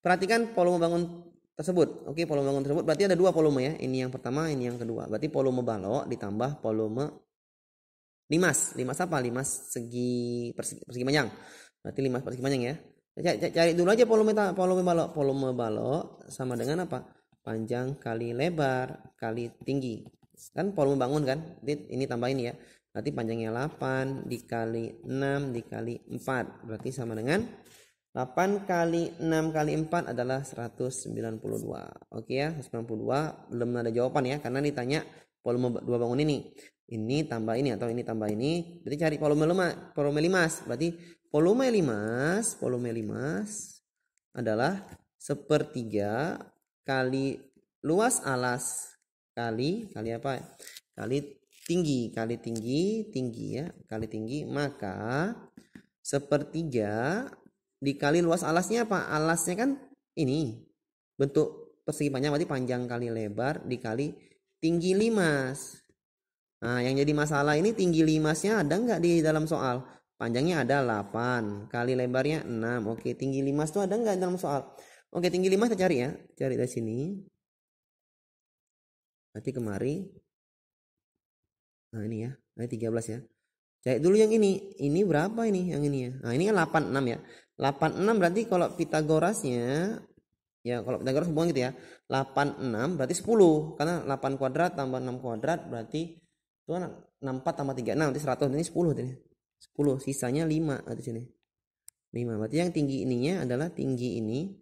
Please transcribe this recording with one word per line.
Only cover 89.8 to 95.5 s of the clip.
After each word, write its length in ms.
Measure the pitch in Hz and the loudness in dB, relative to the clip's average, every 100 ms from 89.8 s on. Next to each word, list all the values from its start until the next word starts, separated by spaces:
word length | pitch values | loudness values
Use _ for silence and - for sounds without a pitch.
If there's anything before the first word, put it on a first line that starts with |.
| 190 233 - _ _ _ _ _ 117 | -2 -4 -12 _ _ _ _ _ -4
ya, 160 | 120 | -4
kalau 160 | 107 123 | -2 -2
Pitagoras 320 | 131 135 175 | 0 0 2
hubungan 240 | 156 170 | 2 2
gitu 80 | 139 | 2
ya. 80 | 123 127 - - _ | 0 -4 -18 -20 _
Delapan 360 | 131 135 - 143 139 | -2 0 2 0 0
enam 400 | 131 107 135 175 | -4 0 -2 0
berarti 160 | 131 | -2
sepuluh. 640 | 180 - 226 180 151 156 - | -2 2 8 8 8 0 -2
Karena 240 | 151 175 | 0 0
delapan 320 | - 135 135 | -2 -2 -2
kuadrat 400 | 135 135 135 175 | 0 0 2 0
tambah 240 | 180 131 127 | 0 -4 -2
enam 240 | 127 123 | -4 -6
kuadrat 480 | 123 113 131 | -6 -4 -2